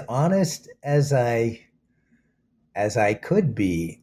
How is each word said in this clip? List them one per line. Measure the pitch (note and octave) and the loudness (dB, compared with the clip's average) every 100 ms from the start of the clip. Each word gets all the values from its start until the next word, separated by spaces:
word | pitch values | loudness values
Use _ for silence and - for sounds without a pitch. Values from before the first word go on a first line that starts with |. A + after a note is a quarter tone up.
| - | -2
honest | B2+ D#3+ F#3+ F#3 - - - | -2 0 2 0 -4 -16 -12
as | C#3+ D3 C#3+ | -2 0 2
I, | C#3 A#2+ A#2 A#2 A#2 _ _ _ _ _ _ _ _ _ _ _ F#2+ | 2 2 0 0 -4 _ _ _ _ _ _ _ _ _ _ _ -4
as | G#2+ A#2 | -2 2
I | G#2 | 2
could | G#2+ - F#3+ E3 G#2 | 0 -2 0 0 0
be. | G2 E2 E2+ - | 0 0 -4 -10